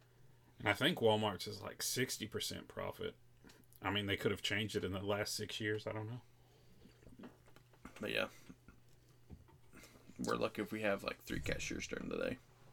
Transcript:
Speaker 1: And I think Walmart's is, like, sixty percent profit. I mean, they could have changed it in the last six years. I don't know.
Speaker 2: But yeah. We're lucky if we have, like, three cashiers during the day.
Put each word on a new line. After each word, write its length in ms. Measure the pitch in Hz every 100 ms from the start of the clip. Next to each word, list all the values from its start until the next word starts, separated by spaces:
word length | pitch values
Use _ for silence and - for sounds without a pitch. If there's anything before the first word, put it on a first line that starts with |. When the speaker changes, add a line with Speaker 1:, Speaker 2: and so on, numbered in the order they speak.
| - - - - - -
Speaker 1:
And 100 | 107
I 40 |
think 260 | 104 143 175
Walmart's 480 | 113 107 107 92 107
is, 140 | 101
like, 220 | 104 -
sixty 440 | - 127 127 - 135
percent 420 | 104 - 92 -
profit. 440 | - - - 50 - - - - - - -
I 80 | 95
mean, 140 | 101 98
they 100 | 101
could 160 | 113
have 100 | 95
changed 360 | - 104 107 101
it 80 | 92
in 80 |
the 80 | 95 101
last 300 | 104 107 -
six 240 | 104 -
years. 260 | 107 107 110
I 60 |
don't 180 | 107 110
know. 120 | 123 - - - - - - - - - - - - - - - - - -
Speaker 2:
But 120 | -
yeah. 160 | 55 - - - - - - - - - - - - - - - - - - - -
We're 180 | 113 117
lucky 240 | 110 -
if 100 | 95
we 100 | 110
have, 220 | 107 98
like, 180 | - - -
three 160 | -
cashiers 440 | - - - - -
during 200 | - 50
the 100 | 50
day. 200 | 50 - - - -